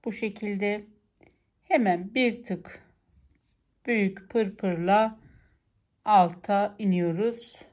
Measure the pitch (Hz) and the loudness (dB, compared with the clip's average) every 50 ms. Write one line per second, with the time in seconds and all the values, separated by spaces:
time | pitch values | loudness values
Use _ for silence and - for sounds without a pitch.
0 | - 240 196 - - 214 208 - 214 208 202 196 202 208 208 208 208 - _ _ | -8 -10 -8 -6 -8 -8 -8 -8 -8 -8 -6 -4 -4 -4 -4 -6 -8 -16 _ _
1 | _ _ _ _ - - _ _ _ _ _ _ _ _ 381 302 233 196 175 170 | _ _ _ _ -20 -20 _ _ _ _ _ _ _ _ 0 2 2 2 0 0
2 | 185 202 226 262 254 240 226 240 - - 185 170 - - - - _ _ _ _ | -4 -6 -2 0 0 0 -2 -4 -10 -10 -10 -10 -10 -18 -20 -20 _ _ _ _
3 | _ _ _ _ _ _ _ _ _ _ _ _ _ _ _ _ _ - 240 220 | _ _ _ _ _ _ _ _ _ _ _ _ _ _ _ _ _ -2 0 0
4 | 202 190 190 - - - - 233 220 202 214 - - 190 175 165 170 180 196 214 | 0 0 -2 -6 -20 -4 -2 -2 -2 -2 -4 -4 -4 -2 -2 0 2 4 4 4
5 | 220 220 220 - - - - - _ _ _ _ _ _ _ _ _ _ _ _ | 4 2 -2 -10 -20 -20 -20 -20 _ _ _ _ _ _ _ _ _ _ _ _
6 | _ 214 214 196 180 170 170 - - - 202 196 202 208 - - 214 196 185 180 | _ 4 6 6 6 6 0 -10 -4 -2 0 0 0 -2 -4 -4 -2 0 0 2
7 | 175 170 165 170 214 233 233 - - - - - - - | 0 0 -2 -2 -2 -4 -4 -6 -16 -20 -20 -20 -20 -20